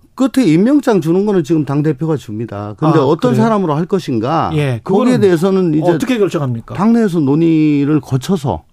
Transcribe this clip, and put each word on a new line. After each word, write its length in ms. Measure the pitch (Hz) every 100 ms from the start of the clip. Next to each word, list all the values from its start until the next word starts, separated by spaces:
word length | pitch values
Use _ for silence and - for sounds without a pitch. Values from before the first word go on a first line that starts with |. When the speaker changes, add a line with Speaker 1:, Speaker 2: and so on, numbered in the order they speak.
| _ -
Speaker 1:
끝에 300 | 262 262 208
임명장 540 | 160 226 294 254 202
주는 240 | 156 180 214
거는 180 | 190
지금 220 | 151 160 139
당대표가 500 | 143 151 135 160 143
줍니다. 580 | - 107 113 101 104 104
근데 220 | 156 156
Speaker 2:
아, 60 | 135
Speaker 1:
어떤 260 | 160 247
Speaker 2:
그래요? 100 | 220
Speaker 1:
사람으로 300 | 226 208 175 147
할 100 | 180
것인가? 640 | 190 - 117 120 160 104
Speaker 2:
예, 260 | 151 143 117
Speaker 1:
거기에 20 |
Speaker 2:
그거는 360 | - 196 233 247
Speaker 1:
대해서는 540 | 202 165 190 190 175
이제 180 | 151 156
Speaker 2:
어떻게 260 | 165 233 240
결정합니까? 560 | 185 165 135 117 -
Speaker 1:
당내에서 460 | 117 214 233 214 170
논의를 800 | 135 151 165 156 151 143 143 151
거쳐서. 640 | - 135 - 185 131 82 _